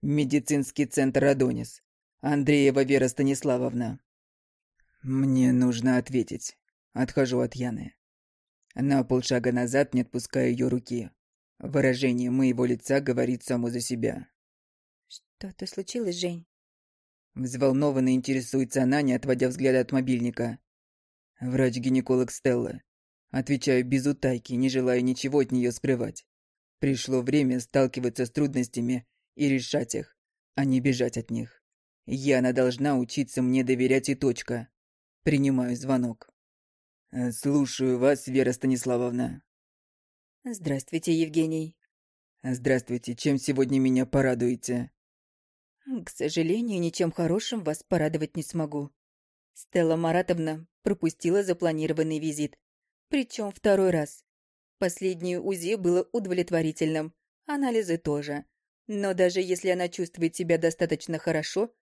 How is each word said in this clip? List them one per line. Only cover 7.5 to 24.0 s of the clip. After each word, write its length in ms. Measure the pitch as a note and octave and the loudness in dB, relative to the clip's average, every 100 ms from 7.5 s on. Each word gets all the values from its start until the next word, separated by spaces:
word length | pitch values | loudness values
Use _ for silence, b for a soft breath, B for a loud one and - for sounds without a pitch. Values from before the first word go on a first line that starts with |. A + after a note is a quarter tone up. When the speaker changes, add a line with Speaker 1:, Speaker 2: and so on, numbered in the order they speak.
| B2+ | -4
Speaker 1:
Яны. 400 | B2 A2+ - _ _ _ _ _ _ _ _ - | -6 -6 -10 _ _ _ _ _ _ _ _ -4
На 280 | C#3 C#3 | 0 2
полшага 480 | B2 B2+ B2 B2+ A#2+ | 2 0 2 0 0
назад, 420 | B2 B2 C3+ C#3+ | 0 0 0 2
не 80 | B2+ | 0
отпуская 480 | A#2+ B2 A#2 C3+ B2+ | -2 -4 -4 0 0
ее 180 | B2 B2+ | 2 0
руки. 420 | B2 B2+ B2 G2 _ _ _ _ _ | -2 -4 -8 -8 _ _ _ _ _
Выражение 720 | - C#3 C3+ B2+ C3+ B2 B2 | -4 0 2 2 0 0 0
моего 340 | B2+ C3 A#2+ B2 | 2 2 2 0
лица 360 | A#2+ - C#3 | 0 0 0
говорит 420 | C#3 B2 B2 B2 | 0 0 0 -2
само 260 | - B2 A#2+ | -2 -2 -2
за 100 | A#2+ | -4
себя. 480 | A#2 B2 A2 - - _ _ _ _ _ _ _ _ | -6 -2 -2 -4 -12 _ _ _ _ _ _ _ _
Speaker 2:
«Что-то 600 | - _ _ G3 F3+ F#3+ | -20 _ _ -16 -12 -10
случилось, 500 | - F#3+ A#3+ A3 F3 | -8 -8 -4 -4 -2
Жень?» 300 | F3 F3 E3 _ _ _ _ _ _ _ _ - | -4 -4 -12 _ _ _ _ _ _ _ _ -8
Speaker 1:
Взволнованно 760 | B2+ B2+ C#3 C3 D3 C3+ B2+ | -8 0 2 4 2 2 2
интересуется 680 | C3 B2 C3 B2 C3+ C3 C3+ | 2 2 -2 0 -2 0 2
она, 180 | B2+ C#3 | 2 2
не 120 | C#3+ | 2
отводя 360 | B2+ C#3 B2+ B2+ | 0 0 0 0
взгляда 320 | B2+ C3 C3 | 2 2 2
от 100 | B2 | 2
мобильника. 680 | C3+ C3 B2 A#2+ A#2+ A#2 A2+ _ _ _ _ _ _ _ _ | 0 0 0 -2 -2 -6 -6 _ _ _ _ _ _ _ _
«Врач-гинеколог 920 | B2 B2+ C3 A#2+ B2 C3 B2 B2+ B2 | -4 2 2 2 0 0 2 2 2
Стелла». 500 | - C3+ B2 A#2 - _ _ _ _ _ | 0 0 0 0 -8 _ _ _ _ _
Отвечаю 540 | C3 C3 C#3+ C#3+ B2+ B2 | -6 -2 -2 2 2 4
без 200 | C3+ | 0